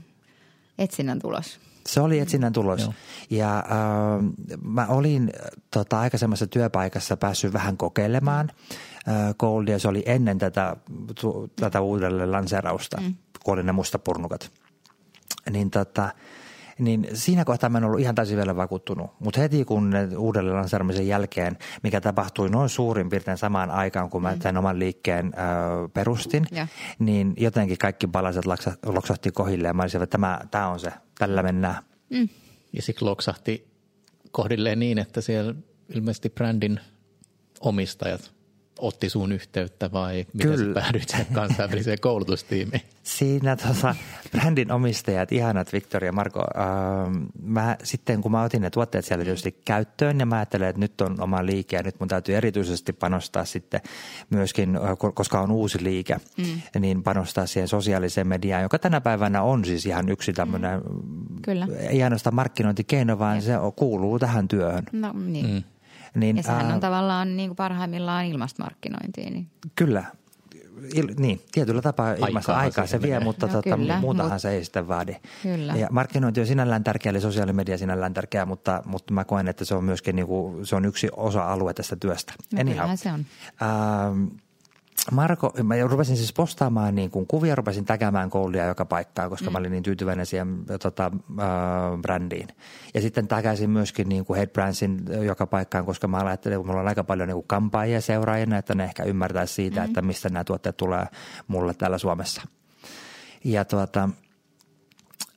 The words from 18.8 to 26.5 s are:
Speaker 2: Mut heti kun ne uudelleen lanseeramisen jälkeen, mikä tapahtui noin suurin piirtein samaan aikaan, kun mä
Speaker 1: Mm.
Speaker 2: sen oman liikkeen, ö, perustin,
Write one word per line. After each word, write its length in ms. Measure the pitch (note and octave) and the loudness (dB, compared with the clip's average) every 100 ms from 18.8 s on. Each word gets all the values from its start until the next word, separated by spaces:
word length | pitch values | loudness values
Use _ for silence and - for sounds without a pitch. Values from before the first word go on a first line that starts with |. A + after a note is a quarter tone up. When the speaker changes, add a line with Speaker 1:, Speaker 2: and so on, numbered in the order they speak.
| - F#2 F2 - | -6 -6 -8 -6
Speaker 2:
Mut 180 | G#2+ B2 | -2 2
heti 280 | D3 D3 B2+ | 2 2 2
kun 240 | G#2+ G#2 | 2 4
ne 180 | G2 G2 F2+ | 2 0 0
uudelleen 380 | A2 G#2 F#2 F#2+ | 0 2 2 0
lanseeramisen 520 | F#2 G2+ F#2+ F#2+ F#2+ | 0 0 2 0 2
jälkeen, 500 | G2+ G2 - F2 - - - | 2 0 0 -2 -4 -10 -6
mikä 180 | - G2 | -2 0
tapahtui 480 | G#2 G2+ F#2+ - G2 | 2 0 0 0 2
noin 200 | A2 C3+ | 4 2
suurin 400 | - A#2+ G#2+ F2+ | 2 0 2 0
piirtein 280 | G2 F#2+ F#2 | 0 -2 -2
samaan 340 | G#2 G2 F#2 | 0 0 0
aikaan, 380 | F#2 F#2+ F#2+ F2+ | 0 0 0 -2
kun 120 | F#2 | -2
mä 120 | F#2 F2+ | -2 0
Speaker 1:
Mm. 60 | |
Speaker 2:
sen 160 | F#2 F#2 | 0 2
oman 220 | F#2+ F2+ | 2 2
liikkeen, 460 | F#2 F2+ - F2 F2 | -2 -2 -2 0 -2
ö, 640 | F2 F2+ F2 E2+ F2 F2 | -2 -2 0 0 -2 -2
perustin, 560 | - G2+ A#2+ - D3+ D#3+ | -2 0 0 0 0 0